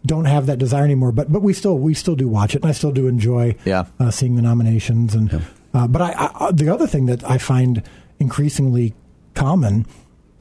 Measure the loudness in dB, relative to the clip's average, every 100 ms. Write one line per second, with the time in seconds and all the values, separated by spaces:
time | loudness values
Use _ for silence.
0 | -2 0 2 2 0 -2 0 2 2 2
1 | 2 0 0 2 2 0 0 0 0 -2
2 | -2 -2 0 0 0 0 -2 0 -2 0
3 | 0 2 0 2 0 -2 -2 -2 -2 -2
4 | -2 0 0 2 2 2 2 0 0 0
5 | 0 0 0 -2 -6 -14 _ -2 0 0
6 | 0 -2 -6 -4 0 2 2 0 0 0
7 | 0 -2 -2 -2 0 0 2 -2 -6 -20
8 | -20 _ -4 -2 -2 0 0 2 -2 -4
9 | _ _ -14 -4 0 2 2 0 -2 -10
10 | -20 _ _ _